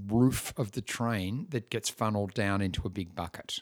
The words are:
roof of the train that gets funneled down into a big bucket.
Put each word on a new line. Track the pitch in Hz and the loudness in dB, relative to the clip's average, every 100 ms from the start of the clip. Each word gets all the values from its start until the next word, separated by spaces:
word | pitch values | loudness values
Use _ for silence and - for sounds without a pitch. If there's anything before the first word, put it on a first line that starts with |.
| 98 | 2
roof | 113 127 123 - - | 6 6 4 -2 -4
of | 107 | -4
the | 95 | -4
train | - - 117 110 92 120 185 | -6 -2 0 0 0 -2 -4
that | 131 - | -4 -4
gets | 117 - | -4 -4
funneled | - 110 104 101 | 0 0 2 0
down | - 101 98 | 0 2 2
into | 98 87 - | 2 0 -4
a | |
big | 90 85 - | -4 -6 -6
bucket. | 82 - - - | -8 -8 -10 -10